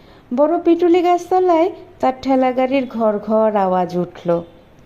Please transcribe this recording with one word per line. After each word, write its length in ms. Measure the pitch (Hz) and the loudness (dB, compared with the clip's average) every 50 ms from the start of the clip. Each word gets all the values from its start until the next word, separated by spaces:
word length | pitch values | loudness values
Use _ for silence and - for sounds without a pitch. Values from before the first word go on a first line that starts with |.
| - - - - - - 247 | -20 -20 -20 -20 -14 -8 -2
বড় 220 | 240 294 302 339 349 | 0 0 2 0 0
পিটুলি 440 | 339 339 339 339 359 349 339 359 339 | 2 2 2 2 2 2 2 2 2
গাছতলায় 680 | 359 349 349 349 - 370 370 370 359 339 320 330 392 403 - - - - - | 2 0 0 0 -2 0 0 2 2 2 2 2 0 -2 -8 -18 -20 -10 -4
তার 120 | - 262 254 247 - | -4 -4 -4 -4 -4
ঠেলাগাড়ির 640 | 262 269 262 262 254 247 254 262 247 269 277 254 | -2 0 2 0 0 0 0 -2 0 0 -2 -2
ঘর 320 | 233 226 226 226 214 208 208 | -4 -4 -2 -2 0 -2 -2
ঘর 380 | 208 214 220 220 220 220 208 | -4 -2 0 2 2 2 0
আওয়াজ 400 | 208 190 185 185 185 180 170 175 | 0 0 0 0 0 -2 -2 -2
উঠল। 460 | 180 175 175 - - - 175 170 170 165 - - - - - - - - | -4 -4 -6 -8 -8 -4 -2 -2 -2 -4 -8 -18 -20 -20 -20 -20 -20 -20